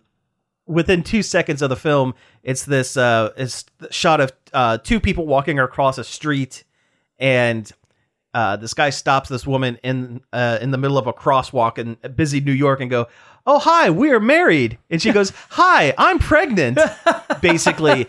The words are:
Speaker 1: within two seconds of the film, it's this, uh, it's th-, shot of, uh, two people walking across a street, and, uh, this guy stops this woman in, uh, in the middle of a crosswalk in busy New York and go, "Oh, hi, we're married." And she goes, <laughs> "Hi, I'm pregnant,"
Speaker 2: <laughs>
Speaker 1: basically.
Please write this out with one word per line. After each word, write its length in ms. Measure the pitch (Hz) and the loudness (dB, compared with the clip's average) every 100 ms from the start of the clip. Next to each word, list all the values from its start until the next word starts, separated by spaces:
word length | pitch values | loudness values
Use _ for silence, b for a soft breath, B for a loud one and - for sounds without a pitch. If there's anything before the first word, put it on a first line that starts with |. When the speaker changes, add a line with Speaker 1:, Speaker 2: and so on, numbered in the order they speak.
| _ _ _ _ _ _ - | _ _ _ _ _ _ -6
Speaker 1:
within 340 | 165 165 175 | -2 0 0
two 220 | - 226 | 0 -2
seconds 360 | 185 180 165 143 | 0 -2 -2 -2
of 100 | 139 | -4
the 40 | 123 | -2
film, 380 | 160 147 127 - b b | 0 0 0 -6 b b
it's 220 | 131 131 - | -8 -8 -2
this, 300 | 139 127 131 | -2 -2 0
uh, 360 | 123 113 107 - | 2 2 0 -4
it's 280 | 127 - - _ | -10 -10 -18 _
th-, 120 | - | -12
shot 280 | - 175 156 | -2 2 2
of, 120 | 135 - _ | 0 -6 _
uh, 260 | 135 120 113 | -2 0 -2
two 220 | - 226 | -2 -2
people 260 | 208 170 156 | -2 -2 -2
walking 320 | 135 139 143 | -2 0 -2
across 400 | 127 - 135 131 | -2 0 -2 -2
a 60 | |
street, 580 | 113 - 151 139 131 - _ _ _ _ _ - | -8 -8 -4 -4 -4 -12 _ _ _ _ _ -4
and, 500 | 135 127 120 113 107 - _ _ _ _ _ | 0 2 0 -2 -8 -18 _ _ _ _ _
uh, 220 | 120 104 101 | -4 -2 -4
this 140 | 113 | -6
guy 180 | - 147 | -4 -2
stops 380 | 135 156 135 - | -2 -2 -2 -2
this 160 | 127 | -8
woman 320 | 143 135 127 120 | -4 -2 -4 -6
in, 380 | 127 131 127 120 - | -6 -6 -6 -12 -10
uh, 260 | 120 120 113 | -4 -2 -2
in 100 | 127 | -2
the 80 | 131 | -2
middle 200 | 139 135 | 0 0
of 100 | 117 | -2
a 40 | |
crosswalk 640 | - 151 135 - 131 113 127 | -2 0 0 0 -2 -2 -2
in 200 | 117 117 131 | -10 -10 -10
busy 260 | 127 156 143 | -4 -2 -2
New 140 | 139 | 0
York 280 | 135 143 135 | 0 0 0
and 80 | 123 | -2
go, 200 | 123 117 b b b | -4 -4 b b b
"Oh, 140 | 247 285 | 0 2
hi, 320 | 311 339 247 | 4 4 4
we're 300 | 165 302 233 | 2 2 2
married." 580 | 220 320 349 156 117 117 - | 4 4 4 2 0 -4 -6
And 140 | 165 | -2
she 80 | 220 | 2
goes, 220 | 202 196 - | 2 0 -4
<laughs> 80 | B | B
"Hi, 420 | - 359 311 147 - | 2 4 4 2 2
I'm 220 | 359 370 | 2 2
pregnant," 580 | - 302 339 190 123 277 311 - 339 | 2 2 2 0 0 2 0 0 -2
Speaker 2:
<laughs> 300 | - - - | -2 -4 0
Speaker 1:
basically. 640 | 175 - 175 - 156 135 | 2 2 0 2 2 2